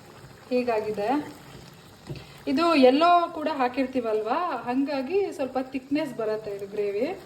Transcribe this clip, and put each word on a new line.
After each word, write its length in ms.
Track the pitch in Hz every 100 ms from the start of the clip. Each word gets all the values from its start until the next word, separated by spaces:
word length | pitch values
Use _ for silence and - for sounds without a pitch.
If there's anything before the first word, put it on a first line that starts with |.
| - - - - -
ಹೀಗಾಗಿದೆ. 880 | 247 247 220 214 202 208 294 294 - - - - - - - - - - - -
ಇದು 280 | 277 339 311
ಎಲ್ಲೋ 540 | 254 277 339 349 339
ಕೂಡ 180 | 330 302
ಹಾಕಿರ್ತೀವಲ್ವಾ, 1040 | 294 247 269 254 262 226 214 214 294 349 262
ಹಾಗಾಗಿ 760 | 233 262 277 277 262 381 370
ಸ್ವಲ್ಪ 240 | 294 254 262
ಥಿಕ್ನೆಸ್ 520 | 262 269 - 285 320
ಬರುತ್ತೆ 380 | 226 220 214 214
ಇದು 160 | 202 196
ಗ್ರೇವಿ. 520 | 208 202 202 285 381